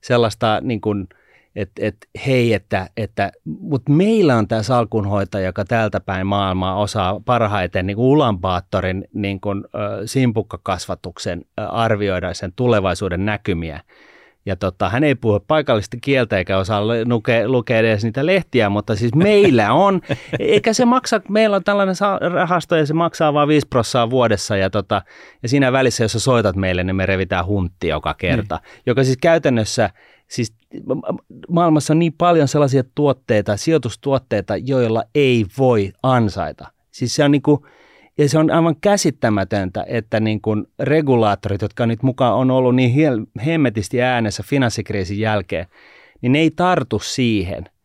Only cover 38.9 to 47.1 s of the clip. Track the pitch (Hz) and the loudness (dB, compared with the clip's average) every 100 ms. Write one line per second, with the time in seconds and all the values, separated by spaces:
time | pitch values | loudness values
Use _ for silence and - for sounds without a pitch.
38.9 | 202 175 - 120 104 95 104 92 95 - | 2 0 0 -2 0 -2 -2 -4 -6 -6
39.9 | 123 110 110 110 107 - 107 - _ 131 | -6 -4 -2 0 -2 -2 -4 -4 _ 0
40.9 | 151 147 123 110 98 - 98 107 - 117 | 0 2 2 4 0 -2 -4 -4 -2 -2
41.9 | 113 131 127 127 110 131 131 127 127 123 | 0 -2 0 0 2 2 2 2 2 2
42.9 | 131 156 117 110 - 131 165 135 107 101 | 4 2 0 -4 -6 -4 0 0 0 -4
43.9 | 123 123 123 110 - 104 139 123 113 101 | -2 0 0 -2 -4 -4 0 0 -2 -6
44.9 | 104 90 101 110 107 95 87 87 _ - | -6 -4 -4 -2 -2 -2 -6 -8 _ -20
45.9 | - - _ 120 139 160 - 180 175 123 | -20 -20 _ 0 2 2 2 0 0 0
46.9 | 107 - | -4 -4